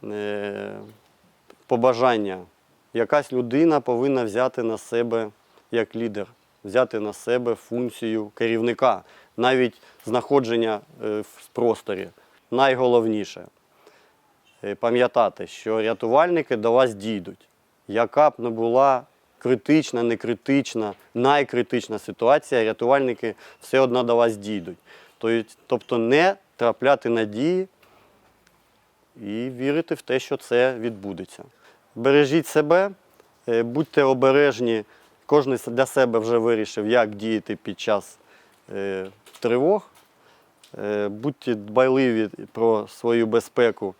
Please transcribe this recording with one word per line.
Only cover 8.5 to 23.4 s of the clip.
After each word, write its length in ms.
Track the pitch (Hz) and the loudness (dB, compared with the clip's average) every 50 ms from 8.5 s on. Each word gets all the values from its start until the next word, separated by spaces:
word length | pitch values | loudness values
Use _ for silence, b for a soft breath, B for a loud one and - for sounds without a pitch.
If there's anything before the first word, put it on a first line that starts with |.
| 113 113 113 120 117 - 135 127 110 92 - b b b b b b | 0 0 0 -2 -2 0 2 0 0 0 -6 b b b b b b
Навіть 380 | - 117 127 131 127 127 120 - _ b b b b b | -2 0 2 2 2 2 0 -2 _ b b b b b
знаходження, 760 | - 107 123 117 - 143 139 131 113 117 117 113 110 107 104 - _ - - 113 | -4 -4 -4 -2 2 2 2 2 2 -2 -2 0 -2 -2 -4 -8 _ -20 -10 -8
е, 160 | 107 107 107 | -6 -6 -6
в 280 | 104 - - - - - _ | -6 -10 -16 -20 -20 -12 _
просторі 560 | 123 117 120 110 - - - 101 92 92 87 - b b b b b b _ | -2 0 0 0 0 -4 -8 -8 -8 -8 -12 -14 b b b b b b _
найголовніше. 920 | - 120 135 139 131 123 131 123 120 120 113 113 110 107 101 - - - 87 - _ _ _ _ b b b b b b b b b b b _ _ _ _ _ _ _ - | 0 2 2 2 4 2 2 2 4 2 2 2 -2 -4 -6 -8 -12 -18 -20 -20 _ _ _ _ b b b b b b b b b b b _ _ _ _ _ _ _ -10
Е, 100 | 101 101 | -10 -8
пам'ятати, 720 | - - 117 117 123 123 120 _ 123 117 101 - - - | -2 -2 0 2 2 2 2 _ 2 2 2 0 -6 -14
що 360 | 85 - - - 110 110 110 110 | -14 -14 -12 -6 -4 -2 0 0
рятувальники 720 | 110 117 - - 113 120 139 160 180 175 170 143 _ 131 | -2 -2 -2 -2 2 4 4 4 4 2 -2 -2 _ -4
до 160 | 110 104 117 117 | -2 0 2 4
вас 220 | 123 131 123 110 | 4 4 2 0
дійдуть. 540 | 101 98 110 110 101 87 - - _ _ _ _ _ _ _ _ _ _ - | -6 -6 -6 -6 -6 -8 -10 -18 _ _ _ _ _ _ _ _ _ _ -6
Яка 420 | 101 110 120 107 - 147 151 151 | -2 -2 -2 0 2 4 4 4
б 40 | - - | 4 0
не 120 | 113 120 | -8 -6
була 520 | 113 113 113 117 117 127 135 139 135 123 123 _ _ _ _ _ _ _ - | -4 -2 -2 0 2 4 4 4 2 0 -4 _ _ _ _ _ _ _ 0
критична, 600 | 123 127 117 - - 143 156 147 - - 120 120 | 0 0 0 2 2 2 2 2 0 -4 -2 -2
не 140 | 120 117 | -2 -2
критична, 800 | 110 - 110 117 101 _ - 139 139 131 - - 113 110 104 95 b b b b | -2 -2 -6 -6 -6 _ 0 0 0 0 -2 -6 -6 -6 -6 -8 b b b b
найкритична 840 | 117 120 135 143 147 143 - - 120 117 - - 123 - - 110 104 | 0 2 2 2 2 0 0 -2 -4 -2 -2 -2 -6 -4 -4 -10 -10
ситуація, 680 | - - 98 _ 117 117 139 156 - - - 123 113 | -8 -10 -8 _ 2 2 2 2 2 0 0 0 0
рятувальники 680 | 107 110 - 117 120 135 139 135 127 120 - - 113 104 B | 0 -2 -2 0 2 2 2 2 0 -2 -4 -4 -6 -6 B